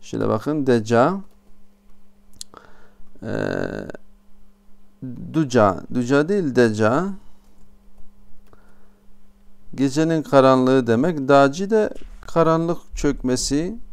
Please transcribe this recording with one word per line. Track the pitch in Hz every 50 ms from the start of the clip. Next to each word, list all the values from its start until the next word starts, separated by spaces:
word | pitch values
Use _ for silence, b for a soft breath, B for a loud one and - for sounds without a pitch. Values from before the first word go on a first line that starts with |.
şöyle | - - - 110 107 107
bakın, | 110 107 - 143 151 156 139
deca, | 131 123 117 107 107 117 117 127 156 185 196 190 - - _ _ _ - - - - _ _ _ _ - - - - - _ _ - - - - - b b b b b b b b b b b b - - -
e, | 117 107 107 104 98 - 50 50 50 - - 50 - - - - - - _ _ _ - - - - - _ _ - - - - - - _ - 131 120 - - - 123
duca, | 156 160 135 120 123 107 101 92 - - - -
duca | 123 120 120 135 143 156 160
değil, | 202 208 180 143 120
deca, | 127 123 117 107 104 110 107 120 147 180 196 196 190 - - - - _ - - - - - - - _ - - - - - - - - - - - - - b b b b b b b b b b b b - - - - - _ - - - - - - -
gecenin | 123 131 139 131 151 160 160 165 160 139
karanlığı | - - 139 131 131 131 131 127 127 131 135 127
demek. | 117 113 113 135 175 175 151 135 131
Daci | 143 139 139 139 139 165 196 196
de | 226 220 214 - - - - - - -
karanlık | - - - 170 165 160 160 165 165 165 175 - - - -
çökmesi | - - 147 139 - - 127 127 127 - - 135 143 160 180 220 233 - -